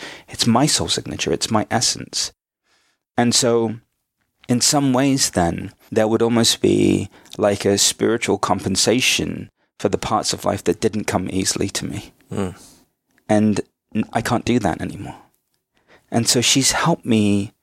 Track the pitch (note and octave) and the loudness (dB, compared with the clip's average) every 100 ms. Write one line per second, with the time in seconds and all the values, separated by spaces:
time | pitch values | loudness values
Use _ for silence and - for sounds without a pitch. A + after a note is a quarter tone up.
0 | - - - - A#2+ A2+ D3 - D#2+ - | -8 -18 -18 -4 2 2 2 0 -2 -4
1 | - - - D2 - G#2+ G#2 A2+ - - | -6 -6 -4 -2 0 -2 0 -2 -2 -4
2 | - - - - _ _ _ _ _ _ | -8 -8 -8 -10 _ _ _ _ _ _
3 | _ - A#2+ A2+ B2 A#2 A2+ A2+ _ _ | _ 0 2 2 2 2 0 -4 _ _
4 | _ _ _ _ - B2 - D3 C#3 B2+ | _ _ _ _ -2 0 2 2 2 2
5 | C#3 C3+ - - E2+ F2+ F#2 - _ A2 | 2 2 0 0 0 -2 -10 -16 _ 0
6 | A2 A2 A#2 A#2 A2+ - G2+ G2+ G2 F#2+ | 2 2 2 4 4 4 2 4 4 2
7 | G2 - - - G#2 G2+ G2+ G2+ - - | -2 -12 -18 0 0 2 0 2 0 0
8 | G#2+ A#2+ - G2 - F#2+ G2+ F#2+ - A#2+ | 0 0 0 -2 0 -2 -2 0 2 2
9 | B2+ - E2+ E2 - _ _ _ G#2 F#2 | 0 -2 -4 -8 -12 _ _ _ -2 -2
10 | - A2 - - - G2 - - A2 G#2 | -2 -2 -2 -4 -2 -2 -2 0 -2 -2
11 | - G2 F#2 F#2 F#2+ - G2 - E2 G#2+ | -2 -2 -2 -2 -2 -2 -4 -4 -8 -10
12 | - _ _ A2 F#2 F#2+ - - _ _ | -14 _ _ -6 -6 -8 -20 -20 _ _
13 | _ _ _ G#2+ G#2+ G2+ - _ _ G#2+ | _ _ _ 2 2 0 -4 _ _ -6
14 | - - A2+ A#2+ - A#2+ F#2+ - F2+ - | -4 -4 -2 -2 0 0 0 -2 -6 -10
15 | - - _ _ _ _ _ _ _ - | -14 -16 _ _ _ _ _ _ _ -20
16 | _ - A2+ B2 A#2 C#3 C3 - D#3+ E3+ | _ -4 0 0 2 2 2 0 0 0
17 | - A2 G#2 G2+ G2+ _ | 2 2 4 2 -2 _